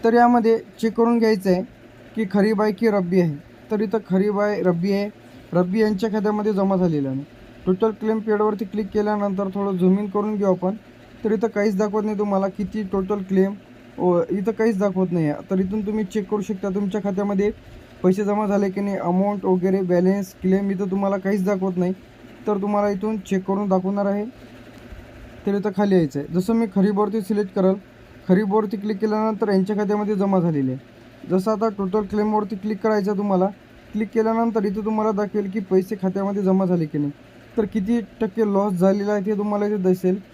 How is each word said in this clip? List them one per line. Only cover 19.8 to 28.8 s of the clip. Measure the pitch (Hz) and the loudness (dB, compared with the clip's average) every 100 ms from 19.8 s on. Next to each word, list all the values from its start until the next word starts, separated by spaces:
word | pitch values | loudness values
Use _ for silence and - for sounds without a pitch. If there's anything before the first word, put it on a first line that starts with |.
बॅलन्स, | 185 180 185 196 190 - | 2 2 4 0 -4 -4
क्लेम | 185 190 202 | 0 0 0
इथं | 190 202 | -2 -2
तुम्हाला | 196 196 196 | -2 0 -2
काहीच | 190 208 185 | -2 0 0
दाखवत | 196 190 180 | 0 -2 0
नाही. | 180 185 - - - - - | -2 -2 -10 -20 -20 -10 -4
तर | 202 | -2
तुम्हाला | 202 208 208 | 0 0 0
इथून | 202 214 220 | -2 -4 -6
चेक | 185 190 | -2 -4
करून | 190 196 208 | 0 -2 0
दाखवणार | 190 185 202 202 | 0 0 -2 -2
आहे. | 202 214 - - - - - - - - - - - - | -2 -6 -10 -20 -20 -20 -20 -20 -20 -20 -20 -20 -8 -2
तर | |
इथं | 202 202 190 | 0 -2 0
खाली | 202 185 | 4 4
यायचं | 156 143 | 4 -2
आहे. | 143 | -4
जसं | 170 185 | -2 0
मी | 226 226 196 | 0 0 2
खरीपवरती | 190 202 208 220 | 2 2 0 0
सिलेक्ट | 202 208 202 | -2 -2 -2
करेल, | - 190 196 - - - - - | 2 2 2 -6 -20 -20 -20 2
खरीपवरती | 185 214 214 208 | 2 4 0 0
क्लिक | 208 | -4